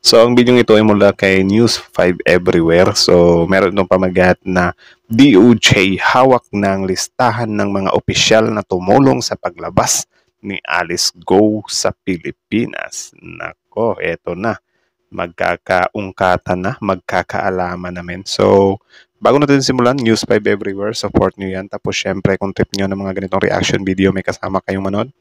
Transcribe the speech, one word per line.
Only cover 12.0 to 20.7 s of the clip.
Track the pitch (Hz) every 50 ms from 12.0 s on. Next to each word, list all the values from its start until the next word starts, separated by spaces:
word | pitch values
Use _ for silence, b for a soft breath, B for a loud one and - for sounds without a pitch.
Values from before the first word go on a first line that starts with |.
| _ - 92 82 78 71 - _ _ _ - 110 117 - - 50 - - - - - - _
Nako, | _ 85 85 85 85 50 82 - _ _ _ - 104 117 113 95
eto | 90 87 85 82 - _ 92 87
na. | 87 101 113 101 - _ _ _ _ _ _ _ _ _ _
Magkakaungkatan | 107 92 87 87 85 - 90 87 87 - _ - 92 90 92 - - 110 101 95 - - 95 92 90 90 - - 92 90 90 101
na, | 139
magkakaalaman | - 110 98 95 87 - - - 92 90 - - 101 87 101 92 92 90 90 90 90 90 90 90
na, | 90 87
men. | 87 87 92 101 -
So, | - - 101 101 98 98 98 98 98 b b b b b b b _
bago | _ 107 110 123 143
natin | 147 143 143 139 127
simulan, | 131 131 123 120 120 131
News | 143 120 113 110 -
Five | - - 120 107 104
Everywhere, | 110 104 98 101 98